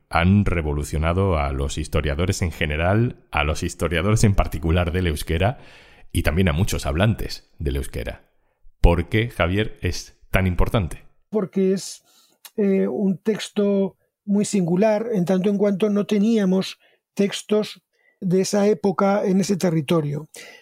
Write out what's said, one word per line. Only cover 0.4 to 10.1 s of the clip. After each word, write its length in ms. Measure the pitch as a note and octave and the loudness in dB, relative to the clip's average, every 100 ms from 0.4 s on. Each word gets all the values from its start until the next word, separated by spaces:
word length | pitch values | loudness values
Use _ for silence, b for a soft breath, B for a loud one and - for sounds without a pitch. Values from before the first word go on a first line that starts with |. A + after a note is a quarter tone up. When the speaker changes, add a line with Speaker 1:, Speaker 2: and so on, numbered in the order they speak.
| F#2+ | 4
Speaker 1:
revolucionado 920 | F2 D2+ D2 C#2+ D#2 E2 F2+ G2 D#2 | 0 -2 -4 -4 -2 0 0 0 0
a 120 | C#2 | -2
los 260 | C2+ C#2 D#2 | -2 -4 -6
historiadores 640 | D2 D#2+ D2 C#2 F#2 - | -4 -2 0 -2 -2 -2
en 100 | E2+ | -2
general, 760 | - D#2 D#2 F2 G#2+ B2 - - | -2 -4 0 2 2 0 -4 -6
a 120 | D2+ | -2
los 200 | D2 D2 | -2 -2
historiadores 600 | F2 - D#2+ E2 G2 A2 | -4 -4 -2 0 2 4
en 120 | G#2 G2 | 4 2
particular 560 | - - E2 F2+ E2+ | -2 -2 0 0 0
del 160 | F#2 F2 | 0 -2
euskera 500 | D#2 - E2 G2+ - B B B B B | -2 -2 0 -2 -2 B B B B B
y 120 | - | -2
también 240 | D2 D#2+ F#2 | 0 2 2
a 40 | |
muchos 320 | D2+ A2+ - C#2 | 2 0 -2 -2
hablantes 640 | D#2 A2+ - - - - - | 0 0 0 -6 -10 -16 -8
del 200 | C#2 C2 | -6 -4
euskera. 520 | B1 B1 - - _ _ _ _ - - | -6 -8 -10 -12 _ _ _ _ -20 4
¿Por 280 | F2 E2+ D#2+ | 4 4 0
qué, 200 | A2 A#2 | -2 -2
Javier, 500 | - F2 G2 A2 - | -2 0 0 -4 -4
es 380 | F#2 - - | -6 -6 -10